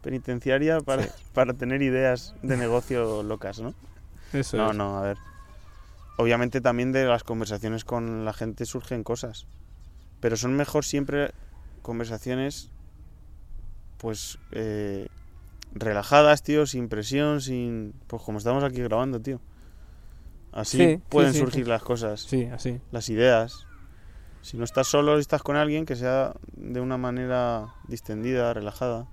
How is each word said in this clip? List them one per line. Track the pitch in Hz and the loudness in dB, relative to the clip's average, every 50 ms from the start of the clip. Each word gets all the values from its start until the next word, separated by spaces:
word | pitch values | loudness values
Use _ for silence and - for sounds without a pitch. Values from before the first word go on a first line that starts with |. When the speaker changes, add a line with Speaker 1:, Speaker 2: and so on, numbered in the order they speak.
Speaker 1:
penitenciaria | - 143 131 127 - - 123 120 - 135 131 139 147 156 165 160 | -4 -4 -6 -4 -2 -2 -4 -2 2 2 4 4 4 4 4 2
para, | 147 - 135 135 104 | 2 2 2 2 2
Speaker 2:
Sí. | - - - - - | -2 -4 -12 -18 -2
Speaker 1:
para | - - 147 123 120 | 4 4 4 4 4
tener | 135 123 123 131 139 | -2 -2 0 2 2
ideas | 139 131 127 127 131 131 123 123 - - - - | 4 4 4 4 4 4 4 2 -2 -12 -14 -8
de | - 131 135 123 | 0 0 2 2
negocio | 123 113 117 123 120 - 131 120 117 110 107 107 | 4 4 2 2 2 2 0 2 2 2 0 -2
locas, | 104 107 110 104 - 95 104 113 | -2 -4 -4 -4 -4 -8 -8 -6
¿no? | 113 143 - - - - - - - - - - - - - | -8 -8 -10 -10 -18 -18 -18 -18 -18 -18 -18 -18 -14 -4 -2
Speaker 2:
Eso | 139 131 - - 110 | -2 -2 0 2 2
Speaker 1:
No, | - 220 | 2 2
Speaker 2:
es. | 107 | 2
Speaker 1:
no, | 104 101 - 98 98 | 0 -2 -2 -2 -2
a | |
ver. | 98 202 - - - - - - - - - - - - - - - - - - - - - - | -2 -2 -4 -4 -10 -16 -16 -16 -18 -18 -18 -18 -18 -18 -18 -18 -18 -18 -18 -18 -18 -10 -2 2
Obviamente | 120 117 117 120 123 123 117 131 | 4 4 4 4 2 0 0 2
también | 120 127 120 120 123 131 | 4 4 4 4 0 2
de | 131 135 131 | 2 4 4
las | 127 120 117 - | 4 4 2 2
conversaciones | - 117 113 113 107 107 101 113 110 110 110 - | -2 -4 -4 -2 -4 -4 -4 -2 -2 -4 -4 -4
con | - 120 120 117 113 113 110 110 | -4 -4 -4 -2 -4 -4 -4 -4
la | 107 107 | -4 -4
gente | - 117 113 107 - 120 | -4 -4 -6 -4 -6 -8
surgen | 113 - 131 - - 131 117 | -6 -6 -8 -6 -6 -6 -6
cosas. | 107 - 120 120 - 117 113 - - - - - - - - - - - - - - - - - | -2 -4 -4 -4 -4 -10 -10 -14 -16 -18 -18 -20 -20 -20 -20 -18 -18 -18 -20 -20 -20 -20 -14 0
Pero | - 117 113 | 0 0 2
son | 107 123 123 131 | 2 0 0 2
mejor | 143 147 - - 151 143 | 2 0 2 0 0 0
siempre | - - 143 143 135 139 143 147 - - - - - - - - - - - | 0 -2 -2 -2 0 0 0 0 -2 -4 -10 -18 -18 -18 -18 -16 -16 -18 -14
conversaciones, | - - 117 117 117 113 117 107 - 127 127 131 135 139 139 - - - - - - - - - - - - - - - - - - - - - - - - - - - - | -10 -8 -6 -4 -4 -4 -6 -6 -4 -4 -2 -2 -2 -4 -4 -8 -14 -14 -16 -18 -18 -20 -20 -20 -20 -20 -20 -20 -20 -20 -18 -18 -16 -12 -12 -10 -10 -12 -12 -14 -16 -16 -16
pues, | - - 113 110 104 - - - - - - | -8 -6 -6 -6 -6 -8 -10 -12 -14 -14 -10
eh, | - 113 110 110 107 107 104 101 98 98 - - - - - - - - - - - - - - | -6 -4 -4 -2 -2 -2 -2 -2 -4 -4 -6 -10 -12 -16 -18 -18 -18 -18 -18 -18 -18 -18 -16 -14
relajadas, | - - 110 110 104 101 101 - 143 147 151 151 151 143 | -8 -2 -2 0 0 0 2 8 8 10 10 10 8 8
tío, | - - 147 151 151 | 6 2 2 4 2
sin | 131 131 127 120 117 | 2 0 -4 -4 -2
presión, | 113 107 104 110 131 143 147 151 151 143 | -4 -4 -2 0 0 2 2 2 2 0
sin, | 131 131 127 123 120 120 117 113 107 107 - - - | -2 -2 -4 -2 -2 -2 -4 -4 -6 -8 -10 -14 -12
pues | - - 113 | -10 -10 -8
como | - - 107 104 | -6 -6 -6 -2
estamos | 107 117 123 139 | 0 0 2 2
aquí | 139 139 127 123 | 2 0 0 -2
grabando, | 123 113 107 113 127 135 131 117 | -2 0 2 2 2 0 -2 -4
tío. | 110 135 135 127 - - - - - - - - - - - - - - - - - - - - - - | -4 -4 -6 -6 -8 -16 -20 -20 -20 -20 -18 -18 -18 -18 -18 -18 -18 -18 -18 -16 -16 -16 -16 -16 -18 -12
Así | - - 107 - - 131 | -8 -6 -4 0 6 8
Speaker 2:
Sí, | 175 170 156 | 8 8 8
sí, | 175 - - | 4 -2 2
Speaker 1:
pueden | - 147 139 135 | 6 8 8 8
Speaker 2:
sí, | 135 151 | 8 6
Speaker 1:
surgir | 135 127 139 139 123 | 4 2 2 0 2
Speaker 2:
sí. | 117 | 2
Speaker 1:
las | 113 110 | 0 0
cosas, | - - 123 113 117 107 104 104 | 2 0 -2 0 0 -2 -4 -4
Speaker 2:
Sí, | - - 131 131 120 | -4 0 0 0 0
así. | 120 123 113 - 127 120 127 - - | 0 -4 -4 -4 -4 -4 -6 -8 -6
Speaker 1:
las | - 117 110 - | -6 -6 -4 -2
ideas. | 113 110 120 127 120 113 113 117 - - - - - - - - - - - - - - - - - - | 4 6 8 8 8 8 4 2 -6 -14 -16 -16 -16 -18 -18 -18 -18 -18 -18 -18 -16 -16 -16 -16 -18 -16
Si | - - - | -14 -10 -6
no | 117 | -4
estás | 117 113 - 135 131 | -6 0 0 0 2
solo | - - 147 147 147 147 151 | 4 4 4 6 6 6 4
y | |
estás | 143 - - - | 4 2 0 0
con | - - 143 | 0 0 2
alguien, | 147 151 151 147 156 160 | 2 2 2 2 -2 -2
que | - 135 | -4 -4
sea | 120 123 127 127 135 135 - - - - - - | -2 0 2 2 2 2 0 -2 -8 -14 -16 -14
de | - - - 123 123 | -12 -10 -6 -4 -4
una | 127 131 131 | -2 -2 -2
manera | 127 127 123 123 127 127 127 127 123 123 120 117 110 107 110 - - - - | -2 -2 -2 -2 -2 -2 0 0 2 2 0 0 -2 -4 -8 -14 -18 -10 -10
distendida, | 120 113 - - 107 107 113 123 127 123 120 120 117 | -10 -10 -6 -6 -6 -4 -2 0 2 2 2 2 0
relajada. | 113 101 104 101 - 127 123 117 113 123 - | -2 -4 -8 -6 -4 -2 -2 -2 -4 -6 -10